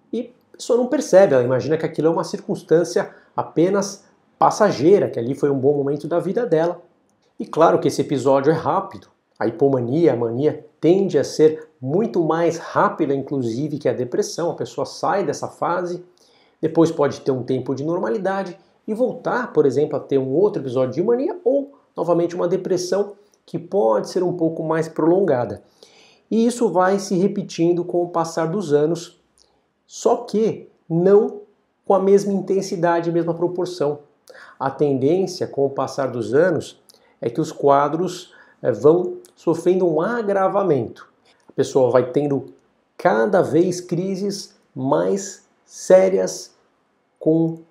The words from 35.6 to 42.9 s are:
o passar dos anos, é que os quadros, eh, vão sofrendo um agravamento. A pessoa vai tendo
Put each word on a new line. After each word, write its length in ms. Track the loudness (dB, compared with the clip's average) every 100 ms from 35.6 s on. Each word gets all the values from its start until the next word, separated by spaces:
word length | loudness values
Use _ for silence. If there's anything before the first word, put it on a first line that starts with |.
| -2
o 40 |
passar 380 | -2 -6 -4 -6
dos 260 | -4 0
anos, 460 | 2 2 0 -6 -18 _ _ _ -8
é 80 | -6
que 120 | -4
os 100 | -6
quadros, 800 | 0 4 4 2 -2 -4 -6 -16 -20 -20 _
eh, 80 | -4
vão 460 | 4 4 4 0 -8 -18
sofrendo 540 | _ -2 0 2 2 2
um 120 | 0
agravamento. 1080 | -2 -4 -2 0 0 0 2 0 -2 -10 -20 _ _ _ _
A 40 |
pessoa 380 | -4 0 2 4
vai 220 | 4 2
tendo 420 | -2 0 -4 -6 -20 _ _ _